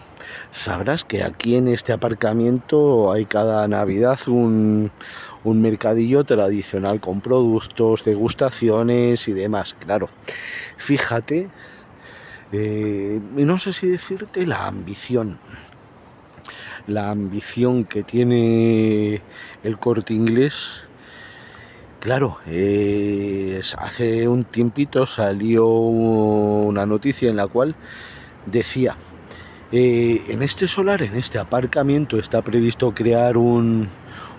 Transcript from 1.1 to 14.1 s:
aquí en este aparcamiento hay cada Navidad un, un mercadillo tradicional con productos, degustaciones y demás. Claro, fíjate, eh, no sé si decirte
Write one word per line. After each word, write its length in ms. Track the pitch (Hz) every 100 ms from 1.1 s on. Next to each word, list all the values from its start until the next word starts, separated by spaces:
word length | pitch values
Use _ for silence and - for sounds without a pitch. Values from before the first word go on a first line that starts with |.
| 101
aquí 340 | 87 85 117 123
en 120 | 127
este 260 | 117 -
aparcamiento 1160 | 117 120 110 113 113 117 123 - 151 147 120 101
hay 140 | 104
cada 420 | 104 104 110 107 107
Navidad 500 | 101 101 98 123 135 -
un, 640 | 123 117 110 107 107 107 - - - - -
un 180 | 110 110
mercadillo 600 | 110 107 110 117 117 139
tradicional 760 | 139 113 98 101 - 98 98 104
con 220 | 92 98
productos, 840 | 117 127 120 110 - - 113 110
degustaciones 1200 | - 104 113 - 135 - 117 107 117 120 120 120 -
y 40 |
demás. 420 | 95 104 104 90 -
Claro, 320 | 85 101 90 - - - - - - -
fíjate, 720 | - 139 - 117 - 156 190 - - - - - - - - - -
eh, 680 | 104 107 107 107 101 98 107 101
no 220 | 139 143 185
sé 160 | 196
si 160 | 185 185
decirte 580 | 180 -